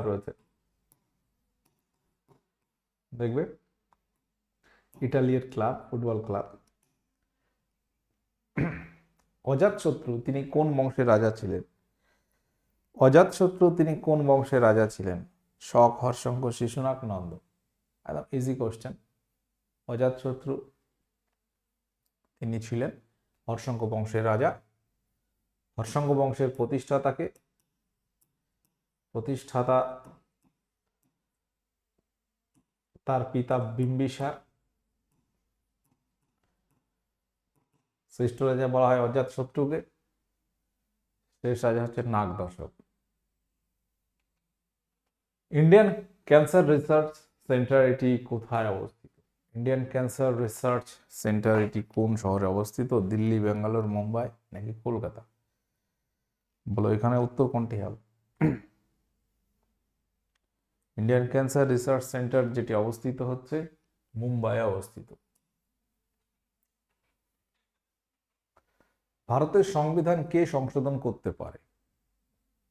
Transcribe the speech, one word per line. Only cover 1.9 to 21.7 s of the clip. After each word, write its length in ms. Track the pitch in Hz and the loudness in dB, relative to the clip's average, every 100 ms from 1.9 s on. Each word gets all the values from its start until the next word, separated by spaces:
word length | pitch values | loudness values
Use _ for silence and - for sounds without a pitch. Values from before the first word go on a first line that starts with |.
| _ _ _ _ _ _ _ _ _ _ _ _ 120 | _ _ _ _ _ _ _ _ _ _ _ _ -6
দেখবে, 240 | 117 123 - - _ _ _ _ _ _ _ _ _ _ _ _ _ - 131 | -4 -2 -6 -8 _ _ _ _ _ _ _ _ _ _ _ _ _ -8 -2
ইটালির 360 | 139 127 127 127 | 0 2 0 -2
ক্লাব, 240 | - 110 131 - | -4 -4 -4 -8
ফুটবল 320 | 120 117 110 107 | -6 -4 -4 -4
ক্লাব। 200 | 98 - - _ _ _ _ _ _ _ _ _ _ _ _ _ _ _ _ _ _ _ - - 165 - - _ _ _ _ - | -6 -8 -14 _ _ _ _ _ _ _ _ _ _ _ _ _ _ _ _ _ _ _ -4 -4 -4 -14 -20 _ _ _ _ -2
অজাতশত্রু 680 | 135 202 202 160 131 - 120 127 | 2 2 2 -2 -2 -4 -6 -4
তিনি 160 | 135 139 151 | -6 -2 0
কোন 120 | 156 139 | 0 2
বংশের 300 | 131 131 120 | 0 0 4
রাজা 180 | 107 110 110 | 4 4 -2
ছিলেন? 240 | 98 90 - _ _ _ _ _ _ _ _ _ _ _ _ - 135 | -4 -6 -8 _ _ _ _ _ _ _ _ _ _ _ _ 4 8
অজাতশত্রু 600 | 147 190 - 185 185 180 170 | 8 6 6 0 6 4 6
তিনি 160 | 160 151 - | 2 0 0
কোন 140 | 151 143 | 2 4
বংশের 320 | 135 131 131 117 | 4 4 4 6
রাজা 180 | 107 107 - | 6 2 0
ছিলেন? 240 | 95 90 - _ _ _ - | -6 -6 -8 _ _ _ 0
শক, 220 | 120 120 113 | 6 6 6
হর্ষঙ্ক, 400 | 127 120 127 123 123 - | -4 -2 -4 -4 -4 -4
শিশুনাগ, 400 | 117 139 131 127 113 | -4 -2 -4 -4 -6
নন্দ। 220 | 95 87 85 _ _ _ _ _ _ - | -8 -8 -14 _ _ _ _ _ _ -12
একদম 160 | 151 - 135 | -10 -6 -4
ইজি 160 | 127 127 | -4 -4
কোশ্চেন। 340 | 113 110 131 101 _ _ _ _ _ _ _ _ - | -4 -6 -14 -16 _ _ _ _ _ _ _ _ -8
অজাতশত্রু 680 | 120 127 127 135 127 139 - - _ _ _ _ _ _ _ _ _ _ | -2 -2 -2 -6 -6 -6 -8 -10 _ _ _ _ _ _ _ _ _ _